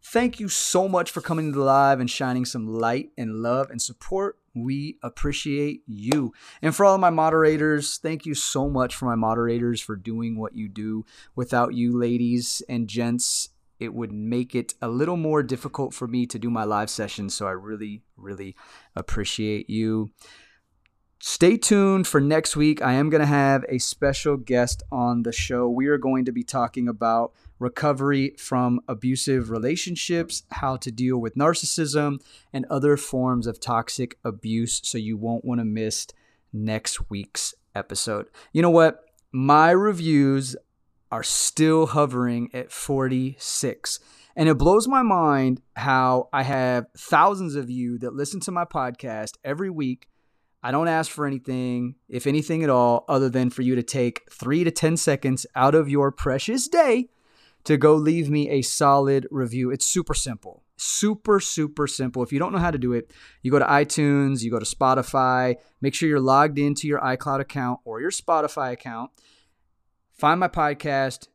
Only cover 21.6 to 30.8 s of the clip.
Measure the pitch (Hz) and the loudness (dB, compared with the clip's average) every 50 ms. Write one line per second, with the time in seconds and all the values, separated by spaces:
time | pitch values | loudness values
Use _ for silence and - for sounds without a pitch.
21.6 | - - 220 202 196 196 190 190 185 - - 151 139 143 156 156 156 - - 151 | 2 2 4 4 6 4 4 2 0 2 2 2 2 4 2 2 0 0 0 2
22.6 | 151 151 151 151 - 131 123 131 147 156 151 156 151 143 147 143 139 139 139 135 | 2 2 2 2 0 0 2 2 2 4 4 4 4 4 4 4 4 4 2 2
23.6 | 127 - 131 127 - - - _ - 139 135 - - 156 143 135 117 - 131 123 | 0 -2 -4 -4 -4 -4 -4 _ 0 0 0 0 0 -2 -2 -2 -2 0 2 2
24.6 | 123 120 - - - - - 127 123 120 120 120 117 117 117 - - - 131 123 | 2 2 -2 -6 -8 -8 -4 -2 0 0 0 0 -2 -2 -4 -4 -4 -2 -2 0
25.6 | 123 120 120 123 135 143 147 143 131 135 131 131 127 127 120 120 120 - - 135 | 0 0 0 0 2 2 2 2 2 0 0 0 0 -2 -4 -6 -6 -4 -2 -2
26.6 | 120 117 - 131 120 120 117 104 117 113 113 117 117 117 _ _ _ - - _ | -2 -2 -2 -4 -4 -4 -2 -2 0 0 2 2 0 -2 _ _ _ -20 -12 _
27.6 | 123 123 123 - - 151 143 131 135 139 143 139 135 139 - - - - - 127 | -6 -6 -4 -2 0 0 0 2 2 0 2 2 0 -2 -4 -10 -8 -4 -2 0
28.6 | 123 123 123 123 - - 131 107 - 127 131 127 - - 135 131 120 110 113 113 | 2 2 0 0 -2 -6 -10 -4 -2 -2 -2 -2 0 0 0 0 0 -2 -4 -4
29.6 | 110 127 156 175 - 180 175 - - - 175 170 165 165 - - - _ - - | -2 -2 -2 -4 -4 -6 -6 -6 -4 -2 -2 -2 -2 -4 -6 -10 -10 _ -10 -6
30.6 | - 135 131 123 | -4 -4 -4 -4